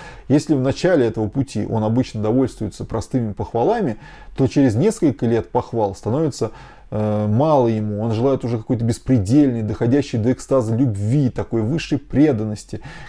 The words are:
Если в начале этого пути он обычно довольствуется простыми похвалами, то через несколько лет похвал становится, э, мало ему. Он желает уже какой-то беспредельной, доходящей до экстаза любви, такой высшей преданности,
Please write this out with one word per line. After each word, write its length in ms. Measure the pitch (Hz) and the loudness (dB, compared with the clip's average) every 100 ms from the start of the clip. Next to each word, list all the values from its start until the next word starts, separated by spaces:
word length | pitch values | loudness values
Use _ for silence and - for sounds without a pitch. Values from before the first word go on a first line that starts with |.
| - - - | -18 -10 0
Если 260 | 143 - | 2 2
в 60 | 143 | 0
начале 460 | 131 - 180 170 117 | 0 0 2 4 2
этого 220 | 110 107 | 0 -4
пути 380 | 135 139 107 - | -2 -4 -4 -4
он 160 | 110 | -2
обычно 380 | 110 117 123 110 | 0 0 -2 -2
довольствуется 640 | 107 123 127 - 95 - - | 0 2 0 -2 -8 -8 -6
простыми 460 | 110 - 127 113 | -6 -2 -2 -2
похвалами, 640 | 101 104 117 139 233 170 107 - - - | -6 -4 0 0 0 -2 -4 -12 -20 -8
то 120 | - 131 | -2 0
через 300 | 147 135 107 | 4 2 4
несколько 500 | 196 208 156 - 120 | 2 2 0 0 0
лет 240 | 117 107 | 0 0
похвал 440 | 123 - 117 101 | -4 -2 -2 -2
становится, 580 | 101 110 131 160 - 113 - - - - | -2 -4 -2 -2 -2 -6 -6 -20 -20 -8
э, 360 | 107 107 107 104 | -4 0 0 2
мало 420 | 110 156 147 117 | 2 4 4 2
ему. 340 | 110 107 104 | 0 -2 -4
Он 100 | 117 | -2
желает 320 | 107 131 131 | 0 0 0
уже 140 | 120 117 | -2 -4
какой-то 260 | - 117 | -2 -2
беспредельной, 800 | 117 113 - 131 95 143 143 117 | 0 -2 0 0 4 4 4 2
доходящей 560 | 104 - 120 139 139 120 | -2 0 2 2 0 0
до 120 | 110 | 0
экстаза 460 | 127 - 135 110 113 | 0 0 0 2 0
любви, 540 | 135 101 104 143 127 | 0 0 0 2 0
такой 320 | - 101 113 | -2 -2 -2
высшей 360 | 110 156 - 143 | 0 -2 -2 -4
преданности, 840 | - 127 151 120 107 107 - 107 - - | 0 2 4 2 -2 -6 -10 -14 -12 -16